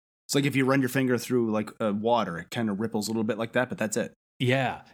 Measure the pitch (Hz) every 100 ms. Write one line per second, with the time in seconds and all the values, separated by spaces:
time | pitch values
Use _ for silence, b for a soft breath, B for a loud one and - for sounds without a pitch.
0 | _ _ - 139 139 127 131 139 127 135
1 | 131 120 - 123 113 107 107 - 110 101
2 | 110 117 95 85 85 120 110 98 113 110
3 | 104 113 110 107 113 123 123 95 110 113
4 | 80 - _ - 123 135 123 82 -